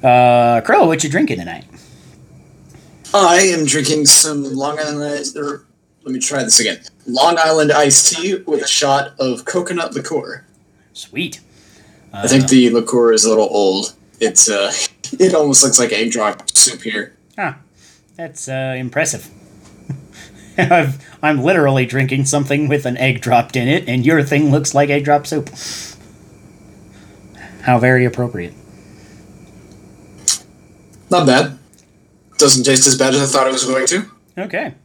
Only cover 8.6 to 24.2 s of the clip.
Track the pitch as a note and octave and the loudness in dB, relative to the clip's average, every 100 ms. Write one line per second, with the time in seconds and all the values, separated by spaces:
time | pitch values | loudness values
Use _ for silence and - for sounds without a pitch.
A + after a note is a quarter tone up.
8.6 | C#3+ - C#3+ C#3 C#3 - C3 A#2+ - F#3 | 2 -2 0 0 -2 -4 -4 -4 -4 -6
9.6 | F3+ F3 E3 C#3 - D#3 - - _ _ | -4 -6 -6 -8 -6 -6 -6 -16 _ _
10.6 | _ _ _ - - - - - _ _ | _ _ _ -20 -16 -10 -10 -12 _ _
11.6 | _ _ _ _ _ - A#2 C3 C3 C3 | _ _ _ _ _ -8 0 2 4 4
12.6 | B2 A#2 A2+ B2 A#2 A2 A2 A2 G#2 G2+ | 4 2 0 2 2 4 2 2 2 2
13.6 | G2 F#2+ G#2 - _ _ A2 - - G2+ | 0 0 -6 -14 _ _ -2 0 0 0
14.6 | G2 G2+ - _ - - F#3 E3 D3 C3 | -2 -4 -8 _ -14 0 2 4 2 2
15.6 | C3+ - A#2+ G#2 A#2 A#2 G#2+ G2 - - | 2 2 0 0 -2 -2 -4 -4 -4 0
16.6 | - A2+ A2+ G#2+ - _ _ - F3+ C3+ | 0 0 -8 -8 -10 _ _ -8 -8 -8
17.6 | _ _ _ _ _ - E3 - - C3 | _ _ _ _ _ -16 -16 -14 -10 -8
18.6 | C3 B2+ B2+ C3 D#3 - - - - - | -6 -8 -8 -4 -4 -6 -12 -20 -20 -20
19.6 | - - - - - - - - - - | -20 -20 -14 -14 -14 -20 -20 -20 -14 -4
20.6 | D3+ E3+ C#3+ - - - D3+ D3 C3+ F#3 | 2 2 2 -6 -14 -6 -2 0 2 2
21.6 | C#3+ C3+ B2+ B2+ C3 C3+ C#3 D3 C#3 C#3+ | 2 2 0 -2 -2 -2 0 -2 0 -2
22.6 | D3 D3 C3 B2 C3 B2 - A#2+ A#2+ C3 | 0 -2 -2 -2 -2 -2 0 0 0 -2
23.6 | A#2+ E3 - B2+ B2 D#3+ | 0 -2 -2 0 2 2